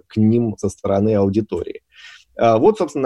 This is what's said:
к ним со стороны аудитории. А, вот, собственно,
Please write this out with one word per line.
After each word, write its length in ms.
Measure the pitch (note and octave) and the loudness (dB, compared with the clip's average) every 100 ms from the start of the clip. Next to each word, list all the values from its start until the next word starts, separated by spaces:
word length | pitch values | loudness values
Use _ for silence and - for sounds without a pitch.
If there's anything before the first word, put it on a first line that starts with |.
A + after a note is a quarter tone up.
| _ | _
к 100 | A2 | 0
ним 380 | G#2+ A#2+ A#2 G#2 | 2 2 -2 -4
со 120 | G2 | -6
стороны 460 | - G2 G2 G#2+ G#2 | -6 -4 0 0 2
аудитории. 680 | G2 G2+ G#2+ F2 - - _ _ - - _ - | 2 0 -4 -8 -8 -14 _ _ -20 -20 _ 0
А, 200 | A#2 A2+ | 2 4
вот, 200 | F3+ G#3+ | 2 0
собственно, 260 | D#3+ D3+ | -4 -2